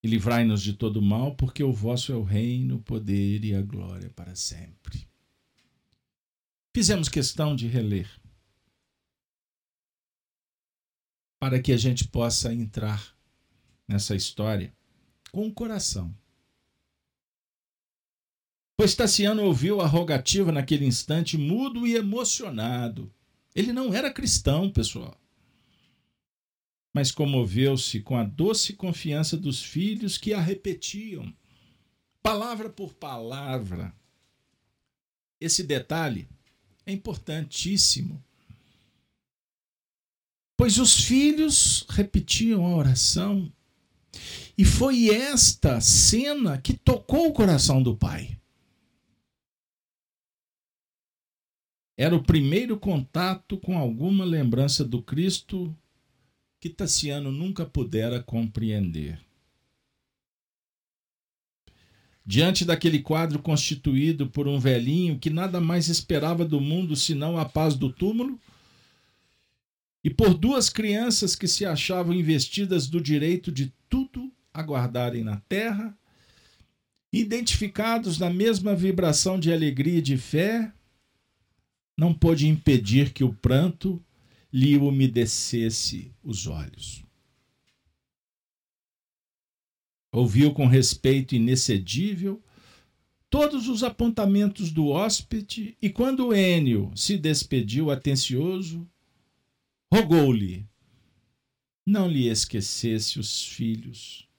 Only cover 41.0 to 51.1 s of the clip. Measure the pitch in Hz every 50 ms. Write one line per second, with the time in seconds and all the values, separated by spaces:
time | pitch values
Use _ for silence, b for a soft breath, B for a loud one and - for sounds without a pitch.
41 | - - 240 262 285 302 302 311 311 311 294 - - - - - - - - -
42 | 202 202 - - - - - - 226 226 226 196 170 180 175 165 143 135 127 -
43 | - - - 170 180 202 202 196 180 143 - _ _ _ _ _ _ _ _ _
44 | _ _ B B B B B B B B B - 190 - - - 247 277 262 240
45 | 233 214 208 226 262 285 285 233 - - - - - 147 123 113 - - - -
46 | - - - 226 269 294 294 294 240 175 139 131 - - - - _ - 214 -
47 | - - - 302 339 320 - - 214 190 165 135 - - 139 131 131 123 110 -
48 | - 85 73 - 65 - - - _ _ _ _ _ _ _ _ _ _ _ _
49 | _ _ _ _ _ _ _ _ _ _ _ _ _ _ _ _ _ _ _ _
50 | _ _ _ _ _ _ _ _ _ _ _ _ _ _ _ _ _ _ _ _
51 | _ _